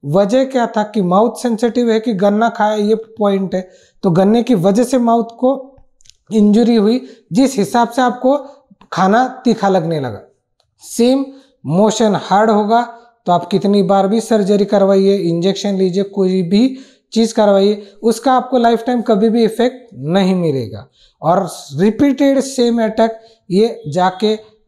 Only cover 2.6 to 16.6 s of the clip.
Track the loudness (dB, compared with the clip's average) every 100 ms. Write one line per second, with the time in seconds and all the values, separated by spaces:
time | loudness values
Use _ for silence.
2.6 | -2 0 0 -2 -4 -4 -2 0 -2 -6
3.6 | -8 -20 _ _ -2 2 2 2 2 0
4.6 | 2 2 0 0 2 0 -2 -2 -2 -2
5.6 | -8 -20 _ _ -20 _ _ 2 4 4
6.6 | 4 4 2 0 -4 -20 _ 0 0 0
7.6 | -2 0 -2 0 -2 0 0 0 -4 -20
8.6 | _ _ _ -2 2 2 0 -2 -2 0
9.6 | 0 0 0 -4 -6 -10 -16 _ _ _
10.6 | _ _ -16 -2 0 2 -2 -12 _ _
11.6 | -4 0 0 2 0 0 0 0 2 2
12.6 | 2 0 -2 -10 _ _ -2 -2 0 -2
13.6 | 0 0 2 2 2 -2 0 0 2 0
14.6 | 2 2 2 2 2 0 0 -2 -2 -2
15.6 | -4 -2 -2 -2 -6 -2 -2 0 0 2